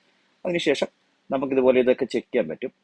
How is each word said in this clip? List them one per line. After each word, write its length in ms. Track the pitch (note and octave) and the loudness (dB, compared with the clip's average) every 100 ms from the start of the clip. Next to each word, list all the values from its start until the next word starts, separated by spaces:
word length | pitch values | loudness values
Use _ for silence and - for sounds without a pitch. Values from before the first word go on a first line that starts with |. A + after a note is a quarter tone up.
| _ _ _ _ | _ _ _ _
അതിനുശേഷം 420 | F#3 E3+ E3 C3+ - _ _ _ _ | -6 -2 0 0 -2 _ _ _ _
നമുക്ക് 220 | C3+ C3+ | -6 -2
ഇതുപോലെ 280 | C3+ B2+ B2+ | 2 4 4
ഇതൊക്കെ 240 | B2 B2 | 2 0
ചെക്ക് 280 | B2 A#2 - | -2 -6 -4
ചെയ്യാൻ 160 | B2 D#2+ | -4 -4
പറ്റും. 240 | D#2 G2 - | -6 -12 -14